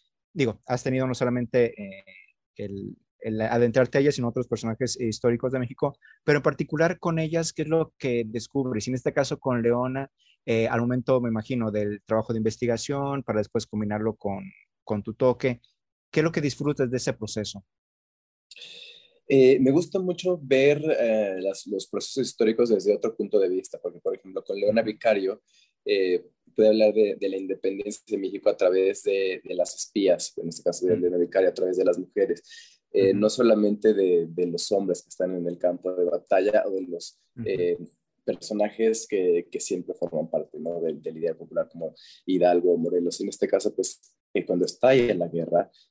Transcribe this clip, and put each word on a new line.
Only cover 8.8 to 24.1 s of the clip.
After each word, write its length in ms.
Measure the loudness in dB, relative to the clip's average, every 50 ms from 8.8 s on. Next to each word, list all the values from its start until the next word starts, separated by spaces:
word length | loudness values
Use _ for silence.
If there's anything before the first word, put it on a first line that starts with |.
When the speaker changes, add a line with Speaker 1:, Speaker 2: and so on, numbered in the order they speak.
| -4
Speaker 1:
Y 60 | -4
en 40 | -4
este 180 | -4 -4 -2 -2
caso 260 | -2 -2 -2 -4 -6
con 240 | -4 -2 0 0 2
Leona, 480 | 2 2 0 0 -4 -4 -8 -10 -10 _ _ _ _ _ _ -4
eh, 220 | -2 0 0 0
al 140 | 0 0 0
momento, 380 | 0 0 0 0 0 2 2 2
me 80 | 2 0
imagino, 420 | -2 -4 -4 -4 -4 -2 -2 -2
del 320 | -2 -2 -2 -4 -6 -6 _
trabajo 300 | -2 0 0 0 0 -2
de 40 |
investigación, 840 | -2 -2 -2 -2 -2 -2 -2 -2 -2 -4 -4 -4 -4 -4 -4 -4 -6 -4
para 160 | -2 -2 -2
después 260 | -2 -2 -4 -6 -6
combinarlo 500 | -4 -6 -4 -4 -2 -2 -2 -2 -4 -4
con, 280 | -4 -6 -6 -6 -8 -10 -14 -18 _ _ _ _ _ -8
con 180 | -6 -6 -4
tu 140 | -6 -6 -2
toque, 440 | 0 2 2 2 2 0 -2 -2 -4 _ _ _ _ _ _ _ _ _ _
¿qué 80 | 0 0
es 40 | 0
lo 80 | 0
que 100 | 0 -2
disfrutas 500 | -2 -2 -4 -4 -4 -2 -2 -2 -2 -2
de 60 | -2
ese 160 | -4 -4 -4 -6
proceso? 520 | -6 -8 -8 -8 -8 -8 -8 -10 -14 -18 _ _ _ _ _ _ _ _ _ _ _ _ _ _ _ _ -20 -20 -20 -20 -20 -20 -20 -20 -20 -20 -20 _ _ _ _ _ 2
Speaker 2:
Eh, 300 | 6 6 8 8 8 6
me 120 | 6 4
gusta 280 | 4 2 2 0 -2 -4
mucho 400 | -2 -2 -4 -2 -2 -2 -2 -2
ver, 400 | 0 0 2 4 4 4 4 2 0 -2 0 0
eh, 360 | 0 2 2 0 0 -2 -2 -4
las, 240 | -4 -4 -6 -6 -8
los 200 | -6 -6 -6 -6
procesos 400 | -6 -8 -8 -8 -6 -6 -6 -6
históricos 420 | -4 -2 0 0 2 2 2 2 2
desde 260 | 2 2 2 2 0
otro 180 | 0 0 -4 -4
punto 260 | -4 -4 0 0 2
de 100 | 2 2
vista, 300 | 0 -2 -4 -8 -10 -10
porque, 180 | -10 -10 -10 -8
por 160 | -8 -8